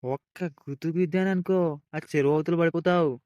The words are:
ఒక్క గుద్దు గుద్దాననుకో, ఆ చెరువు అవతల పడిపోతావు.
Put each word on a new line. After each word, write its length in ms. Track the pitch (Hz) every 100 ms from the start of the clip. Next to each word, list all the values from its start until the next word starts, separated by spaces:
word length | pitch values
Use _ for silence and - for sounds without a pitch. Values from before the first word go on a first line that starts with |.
| 127
ఒక్క 300 | 135 _ - 180 143
గుద్దు 320 | - 139 160
గుద్దాననుకో, 640 | 165 180 180 190 190 180 185 175 147 _
ఆ 100 | 156 -
చెరువు 280 | 151 139
అవతల 220 | 151 156 170
పడిపోతావు. 560 | 165 170 165 180 165 123